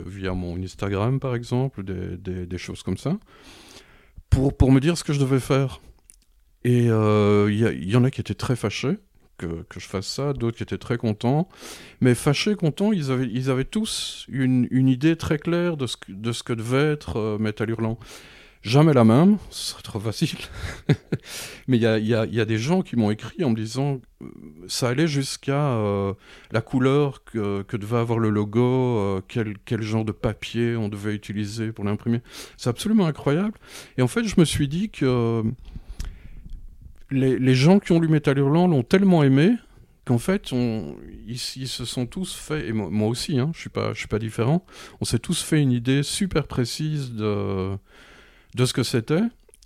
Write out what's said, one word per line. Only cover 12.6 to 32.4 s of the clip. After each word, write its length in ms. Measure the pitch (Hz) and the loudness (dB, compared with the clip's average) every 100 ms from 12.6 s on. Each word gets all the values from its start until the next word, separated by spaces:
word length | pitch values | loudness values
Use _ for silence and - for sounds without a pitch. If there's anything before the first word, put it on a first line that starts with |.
| 160 - 202 | -2 0 0
ils 180 | 208 139 | 0 0
avaient, 180 | 127 127 | -2 -2
ils 200 | 113 131 | -2 -2
avaient 160 | 127 135 | -2 -2
tous 600 | 214 220 - - - - | -4 -4 -6 -8 -12 -10
une, 360 | 131 131 127 123 | -2 2 2 2
une 160 | 123 131 | 4 4
idée 300 | 127 156 160 | 4 2 0
très 220 | - 151 | 0 -2
claire 360 | - 170 175 156 | 0 0 0 -2
de 120 | 127 | -6
ce 100 | - | -8
que, 160 | - | -12
de 180 | 95 113 | -8 -6
ce 100 | 117 | -6
que 100 | - | -4
devait 400 | 117 110 131 151 | -6 -2 0 2
être, 240 | 147 - 131 | 0 -4 -4
euh, 200 | 107 107 | -2 -2
Métal 320 | 110 107 110 | -2 -2 -4
Hurlant. 300 | 113 113 110 - - - - - _ | -2 -4 -4 -10 -20 -20 -20 -20 _
Jamais 300 | - 127 160 | 0 4 6
la 100 | 131 | 8
même, 360 | 110 120 180 208 - | 8 8 6 4 0
ce 220 | - - | -12 -12
serait 100 | - | -12
trop 180 | - 107 | -10 -8
facile. 380 | 110 - 160 - - - - - - | -6 -4 -4 -4 -12 -12 -12 -6 0
<laughs> 800 | 135 - - - - - - - | 0 -2 -10 -8 -14 -14 -10 0
Mais 100 | 123 | 2
il 40 | |
y 60 | 113 | 4
a, 100 | 110 | 2
il 80 | 110 | 2
y 80 | |
a, 140 | 117 110 | 0 0
il 80 | 117 | 0
y 40 | |
a 60 | 110 | 0
des 140 | 110 | 0
gens 240 | 120 185 | 0 0
qui 120 | 185 120 | 0 0
m'ont 140 | 104 | 2
écrit 340 | 107 - - | 0 -6 -2
en 60 | 156 | 0
me 60 | 110 | 0
disant, 460 | 110 120 143 135 - _ | -2 -4 -2 -4 -8 _
euh, 60 | 67 - 78 78 90 | -18 -18 -20 -20 -10
ça 220 | - 123 | -4 0
allait 180 | 123 165 | 0 0
jusqu'à, 640 | 143 135 - - 139 147 | 0 -4 -6 -2 0 0
euh, 440 | 117 104 101 98 95 - - - | 0 0 0 -2 -4 -12 -20 -6
la 100 | 110 | -4
couleur 600 | - 131 131 139 143 131 | -2 2 4 4 2 -4
que, 400 | - 113 101 101 | -8 -4 -2 -4
que 120 | 98 113 | -4 -6
devait 220 | 104 120 | -2 -2
avoir 220 | 117 113 | 0 0
le 100 | 110 | 2
logo, 320 | 104 104 107 123 127 127 117 | 2 0 2 2 2 2 0
euh, 220 | 98 95 - | 0 -2 -4
quel, 300 | 123 107 98 - | -4 -4 -6 -6
quel 160 | 113 | -4
genre 240 | 107 110 107 | -2 -2 -2
de 60 | |
papier 640 | 98 120 104 - 113 117 117 | -2 -4 -4 -6 -2 -2 0
on 140 | 107 | -4
devait 260 | 104 107 104 | -4 -6 -6
utiliser 560 | - 104 104 113 110 | -6 -6 -6 -6 -6
pour 140 | 113 101 | -4 -4
l'imprimer. 360 | 107 - 117 - - | -2 -2 -4 -4 -16